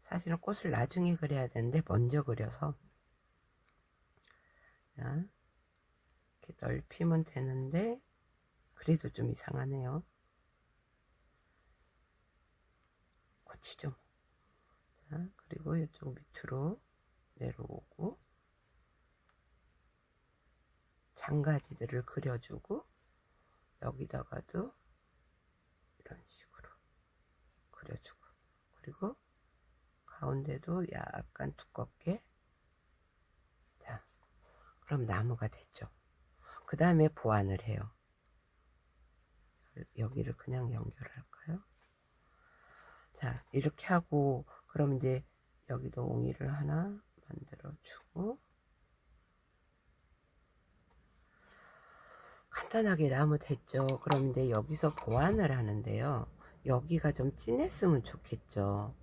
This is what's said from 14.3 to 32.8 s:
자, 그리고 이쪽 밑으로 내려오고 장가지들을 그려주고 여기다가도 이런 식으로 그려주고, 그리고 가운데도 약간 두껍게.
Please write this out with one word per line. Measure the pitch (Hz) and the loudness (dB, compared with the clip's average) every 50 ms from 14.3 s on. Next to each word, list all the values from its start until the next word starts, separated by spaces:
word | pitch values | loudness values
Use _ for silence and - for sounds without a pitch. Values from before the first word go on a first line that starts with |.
| _ _ _ _ _ _ _ _ _ _ _ _ _ _ _ _ | _ _ _ _ _ _ _ _ _ _ _ _ _ _ _ _
자, | 147 156 175 185 - | -8 -8 -8 -8 -10
그리고 | _ - _ - - 156 151 160 165 | _ -16 _ -12 -10 -4 -2 0 0
이쪽 | 160 151 - - - 143 123 | 0 -2 -6 -10 -10 -10 -10
밑으로 | - - _ _ - - - - 131 139 156 202 - _ _ _ _ _ _ _ _ _ _ _ | -10 -16 _ _ -14 -10 -6 -4 -2 -2 -2 -4 -4 _ _ _ _ _ _ _ _ _ _ _
내려오고 | - 127 123 120 - - - - - - _ _ - 160 196 269 - _ _ _ _ _ _ _ _ _ _ _ _ _ _ _ _ _ _ _ _ _ _ _ _ _ _ _ _ _ _ _ _ _ _ _ _ _ _ _ _ _ _ _ _ _ _ _ _ _ _ _ _ _ _ _ _ _ _ _ - | -8 -6 -6 -6 -6 -10 -10 -10 -12 -14 _ _ -6 -6 -6 -6 -6 _ _ _ _ _ _ _ _ _ _ _ _ _ _ _ _ _ _ _ _ _ _ _ _ _ _ _ _ _ _ _ _ _ _ _ _ _ _ _ _ _ _ _ _ _ _ _ _ _ _ _ _ _ _ _ _ _ _ _ -14
장가지들을 | - - 147 147 143 147 156 143 - - - - 123 117 - 123 120 | -6 0 0 2 4 4 4 2 2 -4 -10 -8 -6 -4 -2 -4 -4
그려주고 | - - - 123 135 123 120 - - - - - - 196 277 - _ _ _ _ _ _ _ _ _ _ _ _ _ _ _ _ _ _ _ | -4 -6 -4 -4 -2 -4 -4 -6 -8 -12 -12 -8 -6 -6 -6 -6 _ _ _ _ _ _ _ _ _ _ _ _ _ _ _ _ _ _ _
여기다가도 | - - - 127 - - - - - - - - - _ - 175 196 269 - _ _ _ _ _ _ _ _ _ _ _ _ _ _ _ _ _ _ _ _ _ _ _ _ _ | -8 -8 -6 -6 -10 -8 -6 -8 -8 -8 -10 -12 -12 _ -6 -6 -6 -6 -10 _ _ _ _ _ _ _ _ _ _ _ _ _ _ _ _ _ _ _ _ _ _ _ _ _
이런 | - - - - - _ | -18 -18 -18 -18 -18 _
식으로 | - - - _ _ - - - - _ _ _ _ _ _ _ _ _ _ _ _ _ _ _ _ _ _ _ | -20 -20 -20 _ _ -20 -20 -20 -20 _ _ _ _ _ _ _ _ _ _ _ _ _ _ _ _ _ _ _
그려주고, | - - - - - - _ - - _ _ - _ _ _ _ _ _ _ _ _ | -20 -20 -12 -10 -10 -10 _ -14 -20 _ _ -20 _ _ _ _ _ _ _ _ _
그리고 | _ _ - 143 - 190 202 262 _ _ _ _ _ _ _ _ _ _ _ _ _ _ _ _ _ _ | _ _ -18 -10 -6 -6 -6 -6 _ _ _ _ _ _ _ _ _ _ _ _ _ _ _ _ _ _
가운데도 | - - - - 139 135 135 135 147 139 135 - - 170 185 180 - - | -20 -14 -8 -4 -4 -2 -2 -4 -4 -6 -8 -4 -4 -2 -2 -2 -4 -4
약간 | - - - - - - - _ - 135 - 139 - | -8 -8 -8 -8 -10 -10 -12 _ -8 -8 -8 -8 -10
두껍게. | - _ _ - 117 - _ _ - - 180 226 _ _ _ _ _ _ _ _ _ _ _ _ | -16 _ _ -8 -8 -8 _ _ -6 -4 -4 -4 _ _ _ _ _ _ _ _ _ _ _ _